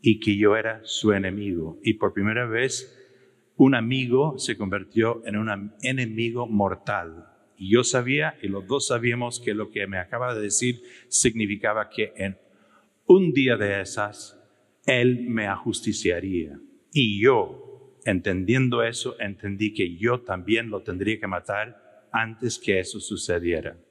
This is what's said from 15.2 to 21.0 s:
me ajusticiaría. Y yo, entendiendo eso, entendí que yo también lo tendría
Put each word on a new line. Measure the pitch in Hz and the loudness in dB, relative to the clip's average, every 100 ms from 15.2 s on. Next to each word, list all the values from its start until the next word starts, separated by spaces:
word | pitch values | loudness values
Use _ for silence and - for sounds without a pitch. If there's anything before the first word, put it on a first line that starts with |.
| 123 | -2
me | 113 101 | -2 -2
ajusticiaría. | 95 117 107 - 101 92 87 95 90 78 71 - _ _ | -4 -4 -4 -4 -2 -2 -2 -2 -4 -6 -12 -20 _ _
Y | 147 117 101 | 0 2 4
yo, | 120 123 87 - - - - _ - | 4 6 2 -6 -18 -20 -20 _ -2
entendiendo | 92 101 92 92 131 127 120 | 0 0 -2 0 2 2 2
eso, | 113 117 127 - | 0 -2 -8 -6
entendí | 104 98 101 98 107 | -10 -8 -8 -4 -4
que | - 90 85 | -2 -4 -2
yo | 113 123 | -2 -2
también | - 92 90 113 117 | -4 -6 0 0 0
lo | 104 | -8
tendría | - 92 | -6 -4